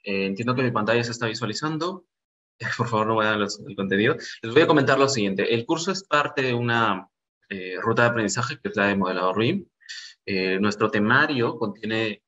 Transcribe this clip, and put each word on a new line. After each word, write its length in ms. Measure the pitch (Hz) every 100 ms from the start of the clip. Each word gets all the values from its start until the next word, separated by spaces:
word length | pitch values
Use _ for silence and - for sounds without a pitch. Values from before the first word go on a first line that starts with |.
Eh, 220 | - 98 98
entiendo 300 | 98 117 123
que 80 |
mi 80 | 123
pantalla 320 | 110 104 117
se 80 | 117
está 160 | 113 117
visualizando. 800 | 107 107 104 156 156 175 185 - _ _ _ _ _
<laughs> 180 | 120 -
Por 100 | 120
favor, 200 | 110 107
no 80 | 110
vayan 240 | 107 107
los, 200 | 98 -
el 160 | - 98
contenido. 400 | 98 98 117 156 - -
Les 120 | 113
voy 100 | 127
a 40 | 170
comentar 300 | 151 127 135
lo 120 | 165
siguiente. 440 | 117 101 98 95
El 120 | 117 117
curso 260 | 165 196
es 120 | 185
parte 380 | - 147 143 -
de 120 | 131
una, 560 | 120 120 117 110 95 - _ _ _ -
eh, 260 | 98 92 90
ruta 220 | 110 113
de 60 | 120
aprendizaje 500 | 113 104 120 120 -
que 100 | 101
es 60 | 104
la 120 | 101
de 80 | 98
modelado 380 | 92 92 92
rim. 340 | 98 120 196 - _ - - - - -
Eh, 340 | 98 95 95
nuestro 300 | 104 101 110
temario 680 | 107 107 131 156 135 120 -
contiene 680 | 107 98 107 110 110 101